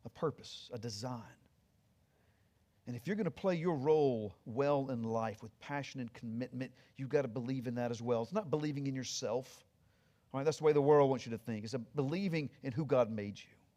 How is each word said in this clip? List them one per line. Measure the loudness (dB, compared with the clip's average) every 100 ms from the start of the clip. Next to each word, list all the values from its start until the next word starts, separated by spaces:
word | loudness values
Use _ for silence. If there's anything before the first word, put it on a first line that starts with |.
| -16
A |
purpose, | -4 -4 -4 -14 -18 -12
a | -10
design. | -10 -8 -8 -10 -12 -20 _ _ _ _ _ _ _ _ _ _ _ _ _ _ -10
And | -8
if | -6
you're | -2
gonna | -2
play | -2 -2 0
your | 0 0
role | 4 4 4 2 -4 -10 -10
well | -2 2 2 0
in | -4
life | -2 -2 -2 -6
with | -14 _
passion | -8 -6 -6 -10
and | -10
commitment, | -10 -8 -6 -6 -6 -10 -12 -20 -12
you've | 0
gotta | 2 2
believe | -4 -4 -4 -4
in | -2
that | -2
as | -2
well. | 0 0
It's | 0
not | -4 -2
believing | -2 -2 -2 -4
in | -4
yourself. | -6 -6 -2 -4 -4 -18 _ _ _ _ _ _ _
All | -2
right, |
that's | 0 4
the | 4
way |
the | 6
world | 8 8 8
wants | 4 -2
you |
to | -8
think. | -4 -2
It's | 0 -2
a |
believing | -4 -2 -2 0 0 0 -2 -6
in | -6
who | -2 4
God | 6 6
made | 2 -6 -8
you. | -14 -20 _